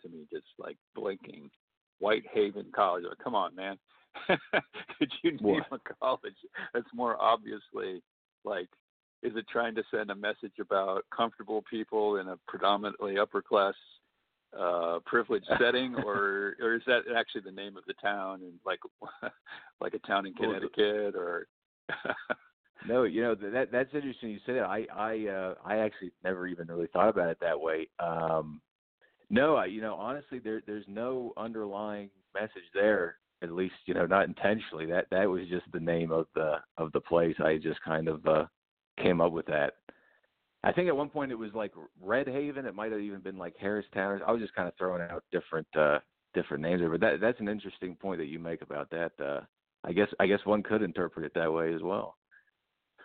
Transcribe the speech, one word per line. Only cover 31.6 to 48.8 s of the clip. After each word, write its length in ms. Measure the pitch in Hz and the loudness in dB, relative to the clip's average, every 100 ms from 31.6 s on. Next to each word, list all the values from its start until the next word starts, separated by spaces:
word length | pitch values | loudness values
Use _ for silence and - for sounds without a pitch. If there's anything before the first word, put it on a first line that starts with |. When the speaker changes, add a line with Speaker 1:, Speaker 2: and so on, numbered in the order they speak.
| 104 98 107 104 101 _ _ | -4 -4 -4 -6 -10 _ _
Speaker 2:
message 360 | 98 107 95 85 | -6 -6 -8 -4
there, 460 | 98 104 104 85 - _ _ | 4 6 6 2 -4 _ _
at 100 | 85 | -6
least, 220 | 85 92 - - | -2 -2 -4 -2
you 80 | |
know, 120 | 90 85 | 2 6
not 200 | 95 80 | 6 4
intentionally. 580 | - 98 110 - 82 80 | 2 2 2 -2 -6 -2
That, 220 | 87 - | 0 2
that 160 | 92 98 | 2 4
was 220 | 92 87 | 2 -2
just 180 | 90 - | -6 -4
the 80 | 87 | -4
name 320 | 82 85 82 | 0 2 2
of 160 | 82 78 | 0 0
the, 240 | - 78 78 - - | 0 0 0 -4 -6
of 160 | 82 | -2
the 80 | - | -2
place. 360 | - 85 85 78 | 2 4 4 4
I 140 | 78 80 | 2 2
just 240 | 80 76 | 0 -6
kind 260 | - 80 80 | -2 0 0
of, 180 | 78 78 | 0 4
uh, 200 | 78 78 _ _ _ _ - | 4 2 _ _ _ _ 0
came 220 | - 85 | 2 4
up 120 | 85 | 4
with 140 | 82 78 | 2 0
that. 280 | 76 73 - - - _ _ _ _ _ _ | 2 2 -2 -16 -20 _ _ _ _ _ _
I 80 | - | 0
think 160 | - 180 | 2 2
at 80 | 139 | 2
one 140 | 147 | -2
point 220 | 151 139 | -2 -4
it 40 | 117 | -4
was, 160 | 110 | -6
like, 180 | 110 104 - 71 - | -6 -6 -8 -18 -12
Red 280 | 92 120 135 | 0 0 0
Haven. 380 | 131 147 139 127 | -2 -4 -4 -6
It 80 | |
might 180 | 95 110 | -6 -4
have 80 | 107 | -4
even 200 | 104 98 | -4 -6
been, 180 | 90 95 | -10 -8
like, 180 | 87 - | -10 -6
Harris 280 | 98 104 98 | -2 -2 -2
Town. 280 | - 98 98 85 | -2 0 0 0
I 60 | |
was 100 | 117 | 0
just 120 | 107 | -2
kinda 180 | - 90 - | -4 -4 -2
throwing 240 | 92 90 | -2 -2
out 220 | 85 87 - | -4 -8 -4
different, 360 | 90 - 82 78 78 | -4 -2 -4 -2 4
uh, 240 | 76 73 - _ _ | 6 4 0 _ _
different 280 | 92 82 73 | -4 -2 -2
names 180 | 80 90 | 0 2
there. 100 | 85 | 2
But 100 | 85 | 4
that, 200 | 107 78 | 2 4
that's 200 | 107 123 | 2 0
an 80 | 104 | -2
interesting 480 | 107 98 - 92 87 | -4 -8 -8 -10 -6
point 220 | 98 87 | -4 -4
that 60 | 76 | -4
you 120 | 80 | -6
make 220 | 85 85 | -8 -8
about 280 | - 73 | -8 -8